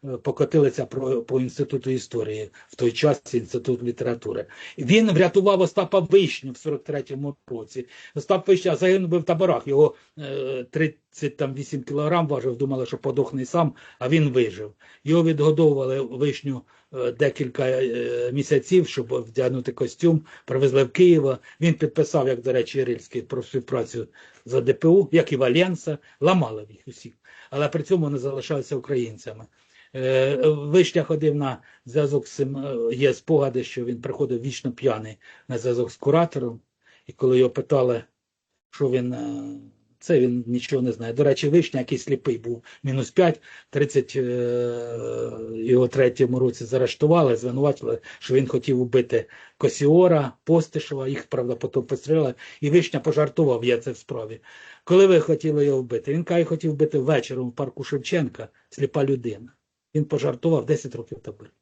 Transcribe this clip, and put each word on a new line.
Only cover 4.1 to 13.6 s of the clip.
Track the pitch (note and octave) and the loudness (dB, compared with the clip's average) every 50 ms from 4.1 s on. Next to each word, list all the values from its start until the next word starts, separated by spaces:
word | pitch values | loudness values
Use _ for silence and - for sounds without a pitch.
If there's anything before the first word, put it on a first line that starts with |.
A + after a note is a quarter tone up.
| A#2 A#2+ - G#2+ - - - - - - - - - - | -6 -6 -6 -8 -8 -8 -8 -10 -14 -20 -20 -18 -12 -10
Він | D3 A#2+ F3+ A3 A3 G#3+ | 0 4 4 4 6 4
врятував | F#3 D#3 F#3 E3+ - G3+ F#3 G3+ G3+ F#3 | 4 4 4 4 4 4 4 4 4 4
Остапа | F#3 E3 - - F#3 - - F#3+ | 2 2 2 -2 -2 2 2 0
Вишню | F3 - F#3 G3+ F#3+ C#3+ - - - C3+ | 2 6 4 4 4 4 -2 -6 -10 -12
в | B2 - | -14 -10
сорок | - D#3+ D3 C#3 - | -8 -6 -6 -6 -6
третьому | - D3+ C#3+ C3 - C#3 C3+ C#3+ C#3+ C#3 _ _ _ | -6 -8 -8 -6 -8 -8 -8 -8 -8 -8 _ _ _
році. | B2+ A2+ A2 - - C3 B2 - - - - - _ | -12 -12 -12 -12 -12 -12 -12 -12 -16 -20 -20 -12 _
Остап | D3+ C#3+ - G3 F#3 F#3 - | -10 -2 0 0 0 4 2
Вишня | G3 F3+ - F#3 D#3+ | 2 4 4 0 0
загинув | D3+ F3 F#3 F#3+ G3 F#3 E3+ E3 F3 | 2 2 4 4 4 2 0 0 -2
в | D#3+ | 0
таборах, | - E3+ D#3+ F#3+ F3+ D3+ A#2 - C#3 | 0 0 2 2 2 2 0 -2 0
його, | C#3 C#3 D#3 - - - _ _ _ - | 4 4 4 4 4 -4 _ _ _ -14
е, | D3+ C3+ C3+ C3+ C3 C3 C3+ B2+ B2 | -12 -10 -8 -6 -6 -6 -6 -6 -8
тридцять | B2 - D#3 D#3 D3+ D3+ _ _ _ _ - - C#3+ D3 - | -6 -2 -2 -2 -2 -2 _ _ _ _ -8 -8 -8 -4 -4
вісім | D3+ C3+ C3+ C3+ C#3 - - C#3+ B2 | -4 -4 -4 -8 -10 -8 -8 -10 -8
кілограм | - C#3+ C#3+ D3+ D3+ E3+ F3 E3 D3 | -6 -4 -2 -2 0 0 0 0 0
важив, | C#3+ C3 A#2 C3 B2 A2+ | -2 -2 -2 -4 -2 -2
думали, | C#3 C3+ C#3 C3 B2+ | -2 -2 -2 -4 -4
що | A#2 - B2 | -6 -8 -6
подохне | - C#3 C3 C3+ C3+ - - C3+ B2+ | -6 -4 -2 -2 -2 -2 -2 -8 -8
сам, | B2 - E3+ | -2 0 0